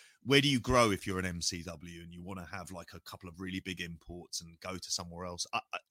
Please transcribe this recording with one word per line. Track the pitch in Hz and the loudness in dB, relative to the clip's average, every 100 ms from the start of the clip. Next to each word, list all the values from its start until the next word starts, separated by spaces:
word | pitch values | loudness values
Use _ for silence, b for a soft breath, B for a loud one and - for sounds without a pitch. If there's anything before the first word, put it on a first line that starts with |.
| b b | b b
where | 113 139 | 6 8
do | 143 | 8
you | 131 | 4
grow | 123 127 113 | 6 6 8
if | 95 101 | 4 0
you're | 92 | -2
an | |
M | 92 85 | -2 0
C | - 87 | -2 -2
W | 85 80 87 85 | -6 -10 -12 -12
and | 85 | -14
you | 87 | -12
wanna | 87 95 82 | -10 -10 -8
have, | 95 85 | -10 -8
like, | 90 82 | -10 -12
a | 90 | -14
couple | - - 90 | -14 -14 -12
of | 82 | -8
really | 92 92 | -4 -4
big | 95 87 | -4 -6
imports | 87 82 - 87 - - | -6 -10 -12 -12 -8 -10
and | 85 82 | -10 -12
go | 92 92 | -8 -6
to | - | -4
somewhere | - 87 85 | -4 -6 -8
else? | 90 87 - | -8 -6 -4
Uh, | 113 - | -4 -4
uh, | - _ | -8 _